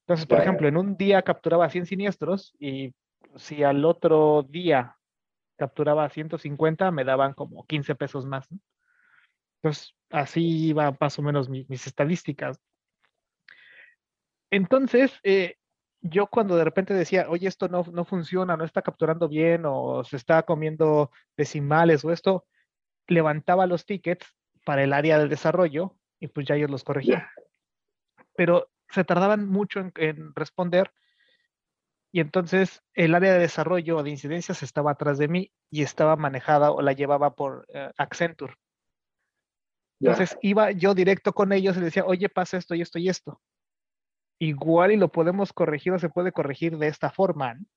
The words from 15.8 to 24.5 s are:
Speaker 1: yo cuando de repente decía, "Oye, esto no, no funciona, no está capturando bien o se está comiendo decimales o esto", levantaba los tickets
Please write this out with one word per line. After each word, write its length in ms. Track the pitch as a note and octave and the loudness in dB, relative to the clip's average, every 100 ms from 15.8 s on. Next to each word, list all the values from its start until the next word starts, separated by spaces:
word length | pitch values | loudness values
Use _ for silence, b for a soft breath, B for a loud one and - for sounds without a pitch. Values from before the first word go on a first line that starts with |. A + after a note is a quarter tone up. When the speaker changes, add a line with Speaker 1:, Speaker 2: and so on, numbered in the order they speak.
| _ _ | _ _
Speaker 1:
yo 260 | F3 E3+ G3+ | -4 -2 0
cuando 280 | A#3+ G3+ E3+ | 0 2 2
de 80 | |
repente 300 | D#3 F#3+ F#3+ | 2 0 0
decía, 340 | G3 D#3+ F#3 C#3+ | -2 0 0 0
"Oye, 180 | E3+ F#3 | -4 -4
esto 200 | - F#3 | -4 -4
no, 160 | F3+ E3+ | -4 -4
no 140 | E3+ F3 | -6 -6
funciona, 520 | F#3 D#3 F#3 F3+ D#3+ | -6 -4 -4 -2 -2
no 60 | E3 | -2
está 160 | - | -4
capturando 460 | - - D#3+ D#3+ E3 | -6 -2 -2 0 -2
bien 360 | D3+ E3 E3+ D#3+ | 2 2 2 0
o 380 | C3 B2+ B2+ | -4 -4 -6
se 120 | B2 C3+ | -6 -10
está 260 | - E3 | 2 2
comiendo 680 | D#3+ D#3 D#3 D#3 D#3 D3+ D3 b _ - | 2 -2 -2 0 4 4 0 b _ -4
decimales 680 | D3 D3+ C#3+ D#3 E3+ D3+ D#3 | -4 -2 0 4 6 4 2
o 60 | |
esto", 340 | E3+ G3 F#3 _ _ _ _ _ _ - | -2 0 -2 _ _ _ _ _ _ 0
levantaba 600 | E3+ D#3 D3+ E3+ F#3 F#3 | 2 2 0 0 2 2
los 180 | F3 - | -2 -4
tickets 400 | G3 E3+ F3+ - _ _ | -6 -4 -6 -8 _ _